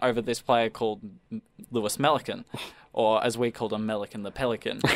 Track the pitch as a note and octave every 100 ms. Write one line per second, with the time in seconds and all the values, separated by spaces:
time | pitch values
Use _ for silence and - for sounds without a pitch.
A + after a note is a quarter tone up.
0 | B2+ A#2 A2+ A#2 - A#2 A2+ - A2+ G#2
1 | G#2 F#2 - A2 - - - A#2+ G#2 -
2 | C#3+ C#3 - G2 - - - - - -
3 | A2 A2 B2 A2+ A#2+ - A2 G#2+ A2 G#2+
4 | G2+ G#2+ G2+ - B2+ A2 A2 - -